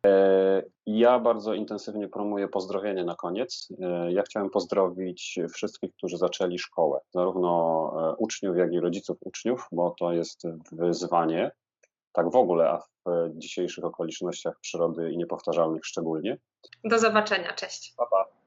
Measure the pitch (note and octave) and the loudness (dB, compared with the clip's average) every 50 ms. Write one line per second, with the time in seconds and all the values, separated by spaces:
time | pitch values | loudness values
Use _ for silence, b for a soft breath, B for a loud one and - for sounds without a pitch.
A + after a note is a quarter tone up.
0 | - G2+ G2 G2 G2 G2 F#2+ F#2+ F#2+ F#2+ F#2+ F#2+ - - _ _ _ G#2+ G#2+ A2 | 8 8 8 8 8 8 6 6 6 4 4 2 0 -4 _ _ _ -2 4 6
1 | A#2 A#2+ B2+ B2 A2+ A#2+ A2+ A2 G2+ A2 G#2 G2+ G#2+ G2 G#2+ G2+ - - G#2 G#2 | 8 8 8 6 6 2 2 2 0 -4 -2 -2 -4 -4 -6 -8 -8 -8 -6 -6
2 | G2+ G2 - G2+ G#2 G#2 G#2 G2+ G2+ F#2+ - G2+ F#2 F#2 F#2+ F#2+ G2 G#2 F#2+ F#2 | -8 -6 -6 -6 -4 -2 -2 -2 -2 -2 -2 -4 -4 -2 -4 -4 -2 -2 -2 -2
3 | F2 F2 E2+ - - E2+ F2+ G#2 - - - - - - - - F2+ F2+ F2 F2 | -2 -4 -4 -6 -6 -4 -4 -4 -4 -6 -8 -12 -12 -16 -12 -8 -4 -4 -2 -2
4 | F2 F2 F2 G2 G2+ - - A2 G2+ F#2+ - G2+ F#2 F2 F#2+ G2 F#2+ F2+ F2+ F#2 | -2 0 0 0 0 -2 -4 -4 -4 0 0 -2 -2 0 2 2 2 2 0 -4
5 | F#2 F#2 F2 - - - - F2+ E2 - - - - G#2 - - - - _ _ | -6 -6 -6 -8 -10 -8 -4 -4 -4 -4 -4 -6 -8 -8 -6 -8 -12 -12 _ _
6 | - F2+ F2 E2+ F2+ F2 - - G2 F2+ F2 F2+ - - _ - E2 D2+ C#2 C2+ | -8 -6 -2 -2 -2 -2 0 -2 -2 -2 -2 -4 -8 -6 _ 0 2 2 2 -2
7 | _ _ _ F2+ F2+ F#2 F2+ F#2 F2+ F2 F2 E2+ E2+ E2 E2 D#2+ D#2+ C2+ - D#2 | _ _ _ 0 0 0 0 0 2 2 2 2 2 2 2 0 0 -2 -2 -2
8 | D#2+ D#2+ - - G#2+ A2 - - - G2 F2 F2+ F2+ D#2+ E2+ F2 E2 F2+ F2 G2 | -2 -2 0 -2 -4 -4 -4 -4 -4 0 2 2 2 2 2 0 0 0 -2 -2
9 | - - - - - F#2+ - - - A2+ B2+ B2 - - - E2 F2 F2 F2 - | -4 -6 -8 -8 -8 -14 -12 -6 -2 -2 -2 -2 -6 -8 -2 0 0 0 0 -2
10 | F2+ F2 F2 E2+ E2 E2 - _ - E2+ E2 D#2+ D#2+ - E2 D#2+ E2+ F2 E2+ D#2+ | -2 0 0 0 -2 -4 -8 _ -10 -10 -10 -10 -16 -16 -6 0 0 0 2 0
11 | F2 E2+ F2 E2+ E2 D#2+ E2 E2+ A2+ D3 - _ _ _ _ _ _ _ _ _ | -2 0 2 2 2 2 0 0 -2 -2 -4 _ _ _ _ _ _ _ _ _
12 | _ _ _ F2+ E2+ F2 - B2+ B2 F2+ F2 E2 E2 - - E2+ - _ _ _ | _ _ _ 0 0 4 4 4 4 6 4 4 4 4 2 0 -4 _ _ _
13 | _ F2+ F2 E2+ E2+ E2 D#2 E2 D#2+ - - - F2+ E2+ - - E2+ E2+ - - | _ -2 0 0 0 -2 -4 -10 -14 -8 -4 -4 -4 -4 -4 -6 -6 -6 -4 -4
14 | E2+ E2 D#2+ - F#2 F2 F2 - - E2+ E2 _ - - - E2+ E2+ E2+ D#2 - | -6 -6 -4 -6 -6 -6 -6 -4 -6 -8 -8 _ -12 -8 -2 0 0 0 0 -2
15 | E2 E2 - - - - F2 E2 - - - D#3+ - - - - - - - - | -4 -4 -2 -4 -4 -4 -6 -6 -4 -2 2 2 2 2 0 -4 -6 -8 -8 -6
16 | E3+ D#3+ D#3+ D#3 - G#2+ C#3 - _ _ _ _ _ - - _ - A3 A3+ A3+ | -4 -2 -2 -2 -2 -4 -6 -6 _ _ _ _ _ -20 -20 _ -2 0 2 4
17 | A3 A3 G#3+ G#3+ G#3 - G3+ F#3 E3+ - - - G3 F#3+ - - - - _ - | 4 4 4 2 2 2 -2 -4 -4 -6 -8 -8 -10 -10 -12 -14 -16 -18 _ -4
18 | A#2+ - - G2 F#2+ - _ _ _ | -2 2 2 2 2 0 _ _ _